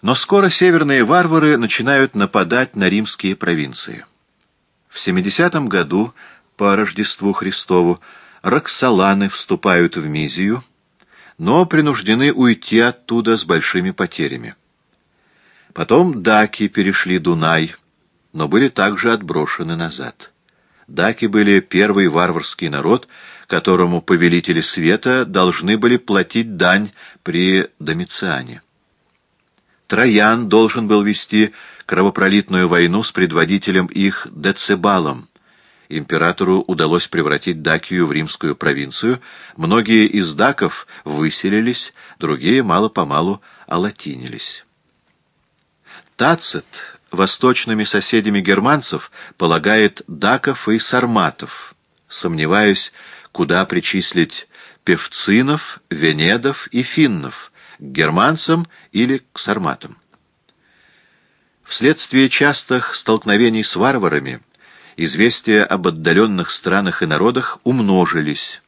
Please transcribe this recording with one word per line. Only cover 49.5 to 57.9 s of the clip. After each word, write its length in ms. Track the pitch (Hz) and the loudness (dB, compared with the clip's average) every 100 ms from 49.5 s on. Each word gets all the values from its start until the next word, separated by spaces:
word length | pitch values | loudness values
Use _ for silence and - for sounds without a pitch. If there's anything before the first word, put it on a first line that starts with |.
| 82 78 107 104 - - | 2 2 2 2 0 -18
даков 640 | 82 101 127 - 131 - | -4 -2 0 -2 -4 -2
и 100 | 110 | -2
сарматов, 960 | - 127 120 110 82 - - - - _ _ _ _ | 0 -2 0 0 0 -4 -18 -16 -20 _ _ _ _
сомневаюсь, 840 | - 90 82 76 98 104 95 - - - - - | -8 -6 -2 0 4 4 2 -2 -16 -20 -20 -20
куда 320 | - 78 87 95 | -6 0 0 0
причислить 840 | 87 - 95 90 90 82 - - - - _ | -2 -2 -4 -4 -2 -2 -4 -18 -20 -20 _
певцинов, 960 | - 90 - - - 107 135 147 - - _ | -2 -2 -2 -8 0 2 2 -2 -6 -18 _
венедов 800 | 78 80 76 82 113 131 139 - | -2 -2 0 0 0 -2 -6 -6
и 140 | 120 | -6
финнов – 680 | 127 - 147 92 67 - - _ - - | -4 0 0 0 -6 -14 -20 _ -20 -20
к 20 | |
германцам 840 | 71 | -12